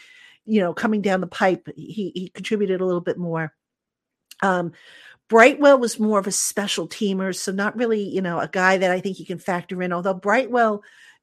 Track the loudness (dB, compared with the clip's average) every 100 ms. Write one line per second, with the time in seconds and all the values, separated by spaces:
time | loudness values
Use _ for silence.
0 | -18 -20 -20 _ -2 0 0 -2 -2 0
1 | 0 -2 -2 0 2 0 -4 -16 -12 -8
2 | -8 -8 -10 -12 -4 -2 0 0 -2 -2
3 | -4 -6 -4 -6 -6 -10 _ _ _ _
4 | _ _ -20 -4 -2 0 -2 -10 -20 -20
5 | -20 -20 2 6 8 8 6 6 4 -2
6 | 0 0 0 -4 -4 -4 -4 -4 -6 -4
7 | -2 -2 -4 -6 -6 -4 -4 -2 -2 -2
8 | -2 -4 -2 -4 -4 0 2 4 2 0
9 | -4 -8 -10 -8 -6 -6 -6 -6 -4 -4
10 | -4 -2 0 0 2 2 0 0 -8 -20
11 | -20 _